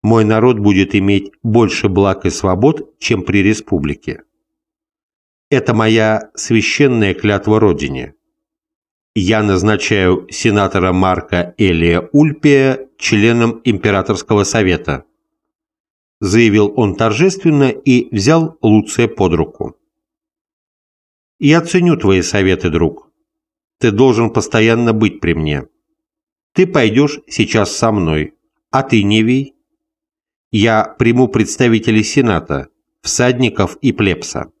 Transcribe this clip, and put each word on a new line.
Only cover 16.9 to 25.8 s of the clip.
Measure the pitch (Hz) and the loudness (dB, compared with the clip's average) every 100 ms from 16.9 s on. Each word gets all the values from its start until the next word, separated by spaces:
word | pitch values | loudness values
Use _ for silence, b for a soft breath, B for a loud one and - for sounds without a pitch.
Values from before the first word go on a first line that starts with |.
| 92 | 0
торжественно | 113 107 190 185 165 147 135 | -2 0 0 0 0 2 0
и | - - 123 - | 0 2 2 0
взял | 104 101 165 160 - | -2 2 2 0 -2
Луция | 110 107 104 - 117 | 2 2 2 -2 -2
под | - 95 | 0 0
руку. | 82 - - - _ _ _ _ _ _ _ _ _ _ _ _ _ _ _ _ _ | 0 -4 -6 -14 _ _ _ _ _ _ _ _ _ _ _ _ _ _ _ _ _
«Я | 143 165 | 2 2
ценю | 170 185 175 156 | 2 0 2 2
твои | 101 95 | 2 0
советы, | 87 101 95 90 90 | 0 0 0 0 -2
друг. | 78 80 69 _ _ _ _ _ _ _ _ | -2 -2 -4 _ _ _ _ _ _ _ _
Ты | 117 | -2
должен | 101 131 113 113 | 2 2 4 0
постоянно | 113 - 113 113 117 117 | -2 -2 0 2 2 0
быть | 110 107 - | 0 -2 -2
при | 85 | -4
мне. | 80 78 71 67 _ | -2 -4 -6 -10 _